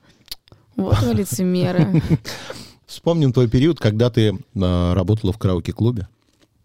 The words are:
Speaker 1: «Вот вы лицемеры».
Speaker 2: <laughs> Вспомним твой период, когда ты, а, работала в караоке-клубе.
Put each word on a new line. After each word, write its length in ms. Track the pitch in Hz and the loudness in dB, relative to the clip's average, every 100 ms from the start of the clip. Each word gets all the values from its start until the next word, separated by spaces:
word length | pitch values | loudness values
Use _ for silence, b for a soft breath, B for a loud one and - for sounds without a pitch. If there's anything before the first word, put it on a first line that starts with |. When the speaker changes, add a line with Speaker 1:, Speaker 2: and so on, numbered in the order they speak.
| b b _ - _ - _ - | b b _ -18 _ -20 _ -6
Speaker 1:
«Вот 220 | 190 - | 0 2
вы 140 | 240 | 2
лицемеры». 880 | 220 190 - 180 180 180 180 165 170 - | 0 -2 -2 0 0 0 0 0 0 0
Speaker 2:
<laughs> 800 | 165 - - - - - _ _ | -2 -4 -14 -14 -18 -20 _ _
Вспомним 460 | - - 170 139 | -6 -2 2 2
твой 160 | 123 120 | 2 2
период, 300 | 127 151 165 | 4 2 2
когда 320 | 113 107 120 | 0 2 0
ты, 260 | 117 110 95 - 98 | 2 0 0 -8 -2
а, 340 | 90 90 87 | 0 2 2
работала 380 | 90 90 107 95 | 2 2 0 0
в 60 | - | -2
караоке-клубе. 680 | 98 90 - - 110 120 87 _ _ _ _ _ | 0 -2 -4 -2 -2 -2 -8 _ _ _ _ _